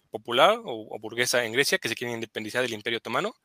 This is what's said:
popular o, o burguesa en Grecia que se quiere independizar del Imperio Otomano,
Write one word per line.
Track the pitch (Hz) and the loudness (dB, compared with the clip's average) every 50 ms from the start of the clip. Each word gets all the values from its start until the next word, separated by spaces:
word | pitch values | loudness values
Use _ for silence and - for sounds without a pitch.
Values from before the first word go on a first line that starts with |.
| - _ | -8 _
popular | - 110 107 - 117 123 151 185 220 240 233 | -12 -12 -6 -2 4 6 6 6 6 2 -2
o, | 185 123 110 107 - - | -8 -8 -8 -8 -10 -12
o | 107 | -10
burguesa | - 110 117 117 123 120 - 123 120 | -10 -8 -2 -2 0 2 2 2 2
en | 110 110 | 2 2
Grecia | 127 139 - 196 - | 2 2 4 2 0
que | - 113 | 0 -2
se | 113 | -4
quiere | - 123 120 120 | -4 -4 -6 -4
independizar | 113 113 - _ 117 110 107 101 123 | -6 -6 -8 _ -8 -8 -4 -2 -2
del | 127 120 113 | -2 -2 -4
Imperio | 104 104 117 117 110 | -6 -4 -4 -4 -4
Otomano, | - 120 113 135 170 214 - - _ | -4 -2 -2 -2 -2 -2 -6 -10 _